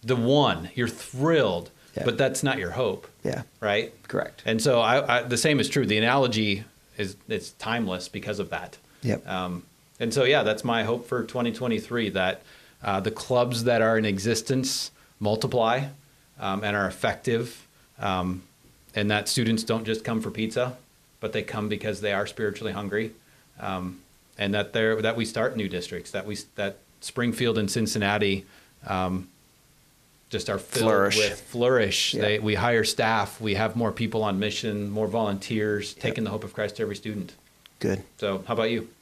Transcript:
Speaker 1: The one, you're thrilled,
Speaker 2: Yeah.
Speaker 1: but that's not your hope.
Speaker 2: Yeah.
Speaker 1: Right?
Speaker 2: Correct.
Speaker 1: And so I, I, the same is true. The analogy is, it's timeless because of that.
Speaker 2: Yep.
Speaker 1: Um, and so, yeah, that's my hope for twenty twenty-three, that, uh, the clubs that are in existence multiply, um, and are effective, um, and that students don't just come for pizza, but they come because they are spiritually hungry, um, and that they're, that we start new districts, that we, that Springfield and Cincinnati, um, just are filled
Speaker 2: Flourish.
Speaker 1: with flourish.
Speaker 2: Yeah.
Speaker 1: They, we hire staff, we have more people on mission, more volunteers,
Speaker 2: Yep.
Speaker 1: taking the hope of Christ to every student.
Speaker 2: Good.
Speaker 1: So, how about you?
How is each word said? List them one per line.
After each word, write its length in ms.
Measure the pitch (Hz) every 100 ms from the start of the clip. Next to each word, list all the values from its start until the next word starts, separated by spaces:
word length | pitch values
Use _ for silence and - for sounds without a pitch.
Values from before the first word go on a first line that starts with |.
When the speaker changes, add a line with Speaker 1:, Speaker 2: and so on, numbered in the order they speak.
Speaker 1:
The 140 | 110 127
one, 520 | 117 143 131 85 87
you're 120 | - 117
thrilled, 840 | - - 127 151 165 113 87 82 _ - -
Speaker 2:
Yeah. 80 |
Speaker 1:
but 140 | - 117
that's 240 | 131 135
not 140 | 139 131
your 120 | -
hope. 360 | 123 120 - - _
Speaker 2:
Yeah. 180 | - - 117 _
Speaker 1:
Right? 320 | 107 104 117 - -
Speaker 2:
Correct. 360 | 98 - - -
Speaker 1:
And 160 | 113
so 180 | 113 120
I, 380 | 113 127 120 120
I, 40 |
the 140 | 123 117
same 200 | 156 147
is 80 | 98
true. 180 | 143 123
The 120 | 107
analogy 640 | 117 135 127 110 107 98 110 _ _ -
is, 200 | 98 95 -
it's 220 | 107 -
timeless 540 | - - 117 101 90 -
because 300 | 107 104 101
of 120 | 95
that. 260 | 82 87 - _ -
Speaker 2:
Yep. 240 | 123 - -
Speaker 1:
Um, 380 | 92 90 87 - _ _ _
and 140 | 120
so, 80 | 120
yeah, 220 | 127 147
that's 180 | 107 107
my 220 | 123 117
hope 240 | 110 120 120
for 160 | 123
twenty 260 | 113 127 120
twenty-three, 600 | 110 127 110 110 120 107
that, 320 | 92 92 98 - - - _
uh, 160 | 101 98
the 100 | 98
clubs 540 | - - 123 123 117
that 180 | 117 117
are 160 | 110 113
in 60 |
existence 880 | 110 98 104 110 - 131 131 - - _ - _
multiply, 680 | 104 151 98 123 113 123 139 - _ _ _ -
um, 240 | 98 98
and 140 | 104 101
are 100 | 95
effective, 800 | - 117 101 - 117 123 - - _ _ -
um, 460 | 101 92 90 92 - _ - _ _
and 160 | - 104
that 160 | 104 104
students 380 | - 113 110
don't 180 | 113 113
just 200 | 110 110
come 160 | - 110
for 100 | 110
pizza, 460 | 110 110 120 127 127 _ _ _ _
but 140 | 107
they 100 | 110
come 260 | 104 110 104
because 320 | 104 110 95
they 120 | 104
are 160 | 98 104
spiritually 420 | - 107 98 110
hungry, 380 | 92 101 104 113 - _ - _ -
um, 400 | 95 92 90 90 - _ _ -
and 160 | 101
that 180 | 104 101
they're, 300 | 117 110 110
that 140 | 110 117
we 80 |
start 320 | 113 113 107 113
new 120 | 98
districts, 440 | 90 87 90 -
that 120 | 98
we, 140 | 98 101 -
that 220 | - 101 98 _ _
Springfield 580 | - - 120 113 120 110
and 100 | 101
Cincinnati, 800 | 123 107 113 101 104 101 95 - - - _ -
um, 400 | 92 92 92 92 _ _ _ _ _ _ _ _ _ _
just 180 | 107 -
are 100 | 98
filled 260 | - 123
Speaker 2:
Flourish. 320 | 113 104 98 104
Speaker 1:
with 220 | 104 101
flourish. 760 | - 120 120 131 101 90 -
Speaker 2:
Yeah. 60 | 120
Speaker 1:
They, 160 | 104 107
we 160 | 107
hire 300 | 101 120 117
staff, 560 | 107 - 113 113 101 -
we 140 | 110
have 200 | 98 110
more 160 | 117 113
people 320 | 98 113 110
on 160 | 107 95
mission, 520 | 104 - 113 104 101
more 180 | 104 107
volunteers, 840 | 113 107 98 - 110 107 104 - -
Speaker 2:
Yep. 60 |
Speaker 1:
taking 180 | 117 110
the 80 | 110
hope 140 | 104
of 100 | 107
Christ 220 | - 107 -
to 60 |
every 120 | 110
student. 380 | 101 110 104 90 - _ _ - _
Speaker 2:
Good. 240 | - 95 - _
Speaker 1:
So, 260 | 101 95 95
how 80 |
about 160 | 113 113
you? 160 | 117 - -